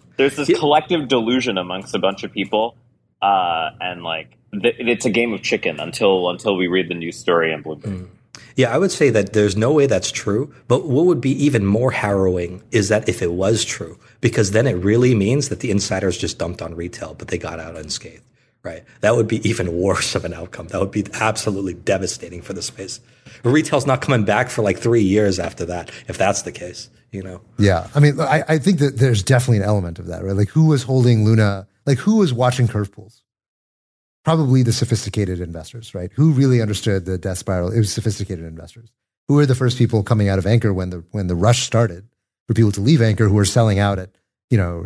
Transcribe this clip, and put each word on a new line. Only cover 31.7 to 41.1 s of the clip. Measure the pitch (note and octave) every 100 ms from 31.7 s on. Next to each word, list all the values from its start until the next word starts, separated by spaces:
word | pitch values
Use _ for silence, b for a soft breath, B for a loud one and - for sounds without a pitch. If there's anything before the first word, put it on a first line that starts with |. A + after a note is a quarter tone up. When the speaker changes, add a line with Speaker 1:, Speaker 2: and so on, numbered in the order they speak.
| _ -
Speaker 3:
Like, | C3+
who | - A3
was | F3+
watching | A#2+ B2+ B2+ B2
curve | G#2+ G2+
pools? | - - _ _ _ _ _ _ _ _ _ _ _
Probably | - E3 C#3 C3
the | A#2+
sophisticated | A2 - G#2+ - G#2+ F#2+ F2+
investors, | F2 E2 D#2 A2 A2
right? | F#2+ F2+
Who | - D#3+
really | C3+ C3+ B2
understood | G#2+ G2+ A2+ G2 F2
the | F#2
death | F#2+ F2+
spiral? | - F#2 F2
It | A2+
was | G#2
sophisticated | - G#2+ G2 G2 F2
investors. | E2 E2 - - A2+ _ _ _ -
Who | D3
were | C#3+
the |
first | - B2 A#2+
people | A#2 A2
coming | G2 G#2+ G2+
out | G2
of | F#2
Anchor | A#2 A2
when | F#2 F2+
the, | F2 E2